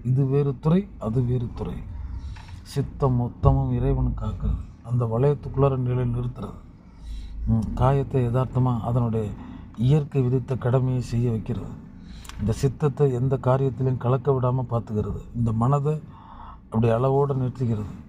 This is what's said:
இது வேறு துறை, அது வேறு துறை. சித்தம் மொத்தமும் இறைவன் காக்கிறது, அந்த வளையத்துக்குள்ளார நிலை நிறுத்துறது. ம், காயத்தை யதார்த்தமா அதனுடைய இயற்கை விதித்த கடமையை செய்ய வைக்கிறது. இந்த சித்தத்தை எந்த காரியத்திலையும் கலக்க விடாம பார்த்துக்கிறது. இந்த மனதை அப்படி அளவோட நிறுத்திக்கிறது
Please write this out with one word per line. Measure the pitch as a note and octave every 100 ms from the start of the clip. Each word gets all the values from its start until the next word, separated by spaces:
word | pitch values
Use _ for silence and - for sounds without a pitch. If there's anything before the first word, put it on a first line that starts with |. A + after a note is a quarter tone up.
இது | B2 C3 C3+
வேறு | C#3 C#3+ C3
துறை, | D#3 F3 G3+ -
அது | A2 A#2
வேறு | B2 B2 A#2+
துறை. | - F2+ - - - - - - - - -
சித்தம் | - C#3 B2+ - C#3+ B2
மொத்தமும் | A#2+ - C#3 C3+ C3+
இறைவன் | B2 C3 C3 B2+
காக்கிறது, | A#2 G#2+ G2 G#2 F#2+ - -
அந்த | - B2 B2
வளையத்துக்குள்ளார | A2 C#3 C#3+ C#3 C3+ C#3 C3
நிலை | B2 B2 B2
நிறுத்துறது. | A#2+ B2 B2 - - - - - - - - - - -
ம், | A2+ G#2+
காயத்தை | A2+ B2+ C#3 C3 C3+
யதார்த்தமா | A#2+ B2 B2 B2+ B2+ B2
அதனுடைய | B2 A#2+ A#2+ A2 G#2+ - - - - -
இயற்கை | B2 D3+ C#3+ C#3+
விதித்த | B2 C3 B2 B2
கடமையை | B2 C3 C3 B2+
செய்ய | A#2 A#2 A#2+
வைக்கிறது. | A2 - A2 G2+ - - - - - - -
இந்த | G#2
சித்தத்தை | A2 C#3 - D3 C3+ C#3+
எந்த | B2 C3 C3+
காரியத்திலையும் | B2+ C3 C3+ B2 C3 B2
கலக்க | A#2 C3 B2
விடாம | C3+ B2+ B2+ A#2+
பார்த்துக்கிறது. | A#2 G#2+ G#2+ G#2 F2+ - A#2+
இந்த | A#2
மனதை | A2 A#2 C#3+ C#3+ D#3 - - - - - -
அப்படி | - A2 A2+
அளவோட | A2+ C3+ C3+ C#3
நிறுத்திக்கிறது | C3+ B2+ A#2+ B2 A2 G2 -